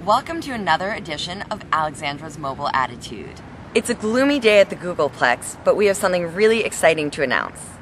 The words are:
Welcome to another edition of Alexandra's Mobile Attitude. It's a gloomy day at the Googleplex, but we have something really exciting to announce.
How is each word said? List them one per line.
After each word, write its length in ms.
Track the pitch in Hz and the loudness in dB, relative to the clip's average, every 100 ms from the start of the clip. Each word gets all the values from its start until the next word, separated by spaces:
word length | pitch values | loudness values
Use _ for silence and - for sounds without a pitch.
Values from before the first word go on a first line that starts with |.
Welcome 380 | 175 226 - 330 | 4 2 2 -8
to 100 | 285 | -6
another 420 | 240 190 160 190 | -4 0 0 0
edition 500 | 214 165 147 - 185 | -6 -8 -8 -6 -8
of 200 | - 202 - | -8 -10 -2
Alexandra's 680 | 156 156 143 151 143 156 151 | -2 -2 -4 -6 -6 -10 -10
Mobile 320 | 143 135 143 | -8 -4 -2
Attitude. 640 | - 127 120 - 110 - - - - - 240 | 0 -2 -6 -12 -12 -14 -16 -18 -18 -4 -2
It's 160 | 226 | -2
a 20 | |
gloomy 460 | 233 214 233 277 285 | -4 0 2 4 4
day 220 | 220 208 | 6 8
at 100 | 190 | 6
the 40 | 165 | 2
Googleplex, 880 | 175 165 147 - 131 123 - - | -8 -2 -2 2 2 2 -2 -4
but 120 | - 175 | 2 4
we 100 | 202 | 4
have 120 | 196 | 2
something 360 | 196 180 170 | 0 0 -2
really 300 | 165 220 226 | 2 2 4
exciting 480 | - - 170 160 147 | 0 2 2 4 -2
to 100 | 151 | -2
announce. 380 | 135 101 50 - - - | 0 0 -2 -10 -18 -18